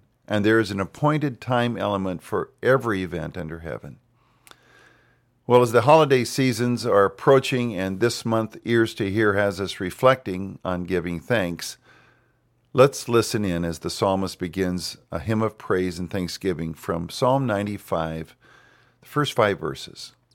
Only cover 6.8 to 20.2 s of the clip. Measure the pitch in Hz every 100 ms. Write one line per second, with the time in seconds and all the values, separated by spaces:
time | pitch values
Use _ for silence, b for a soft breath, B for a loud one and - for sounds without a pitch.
6.8 | 117 101 98 - - 180 - 131 120 92
7.8 | 95 95 117 - 117 113 110 - - 117
8.8 | 113 - 101 101 110 101 101 92 92 -
9.8 | 92 - 131 131 - 92 98 - 92 90
10.8 | 87 92 85 85 - 117 90 82 - -
11.8 | b b b b b b b _ _ 117
12.8 | 139 - - 117 107 117 104 85 85 82
13.8 | 87 - 101 95 95 - 90 87 92 90
14.8 | - - _ 85 107 110 110 - - 92
15.8 | 92 85 87 101 87 - 95 82 82 80
16.8 | - 85 85 - 127 135 131 101 104 101
17.8 | - 87 80 80 80 _ b b b b
18.8 | b b - 147 147 - 107 87 78 69
19.8 | - - - _